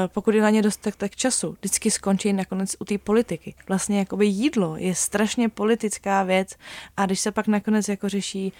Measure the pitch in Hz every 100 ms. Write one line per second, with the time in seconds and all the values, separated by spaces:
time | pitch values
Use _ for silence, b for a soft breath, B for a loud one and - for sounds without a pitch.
0 | 185 - 208 214 214 214 214 - 214 -
1 | 202 - 262 - 165 - 196 - 220 -
2 | 202 196 208 196 185 190 190 - - 202
3 | - 214 - 165 - - - 190 - 202
4 | 190 190 208 196 277 247 170 160 185 175
5 | - 202 214 - 226 - 208 233 214 -
6 | 196 196 185 185 190 - B B B -
7 | 196 190 214 208 214 208 214 214 202 196
8 | 202 196 - 196 190